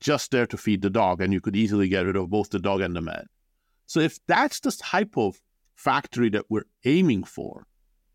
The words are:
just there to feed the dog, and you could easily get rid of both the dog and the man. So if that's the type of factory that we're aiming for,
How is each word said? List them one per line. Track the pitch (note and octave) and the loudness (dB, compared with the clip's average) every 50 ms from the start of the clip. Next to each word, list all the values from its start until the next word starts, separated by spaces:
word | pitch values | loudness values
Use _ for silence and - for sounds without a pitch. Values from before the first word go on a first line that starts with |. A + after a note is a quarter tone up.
just | - C#3+ D3 - - - | -2 0 0 0 0 0
there | C3+ B2 A#2+ | 0 0 0
to | - - | 0 -2
feed | G#2 - A2 G#2 F#2+ | -4 -2 0 0 2
the | G2 G2 | 0 0
dog, | F#2+ A#2 G2+ F#2 F2 E2+ | 2 2 2 2 2 0
and | F#2 F#2+ | 0 0
you | G2 F#2 | 0 0
could | - A2 G2 | 0 0 0
easily | G#2 A2+ G2 G#2 G#2 G2 | 0 0 2 2 2 2
get | F#2 F#2+ F#2 F2 | 2 2 2 0
rid | F#2+ F#2+ | 0 0
of | G2 F#2 E2+ | -2 -2 0
both | G2 G#2+ G2 - | 0 -2 -2 -2
the | - F#2+ | -4 -4
dog | F2 G2 G2 F#2+ | -2 0 0 0
and | F#2+ F2+ F2 | -2 -2 -4
the | E2+ | -4
man. | E2 D#2 - G1+ - - _ _ _ _ _ _ _ _ _ _ _ | -6 -6 -8 -10 -12 -16 _ _ _ _ _ _ _ _ _ _ _
So | - - E3 | -4 0 0
if | D#3 D#3+ - - _ | 0 0 -2 -4 _
that's | - F3 G#3 C#4 C#4+ - - | 0 2 2 2 0 -2 -4
the | - C4+ - | -4 -4 -4
type | - - - - F#3+ G#3+ G#3+ - | -6 -6 -4 -2 -2 -2 -2 0
of | C#3 A2 G2 - - _ _ _ _ _ _ _ | 0 0 0 -2 -6 _ _ _ _ _ _ _
factory | - - C#3 C3 C#3+ - - - B2 A#2+ A2 | -6 -2 0 0 0 -2 -4 -2 0 0 2
that | G2 G#2 - - | 2 0 -2 -2
we're | A2 G#2 - _ _ _ - | -4 -4 -4 _ _ _ 0
aiming | B2+ D3+ F#3 F#3 D#3+ A#2 F#2 F2+ | 2 2 4 4 2 2 0 -2
for, | - - - - - - - - _ _ _ _ _ _ _ _ _ _ | -8 -10 -12 -12 -12 -12 -16 -20 _ _ _ _ _ _ _ _ _ _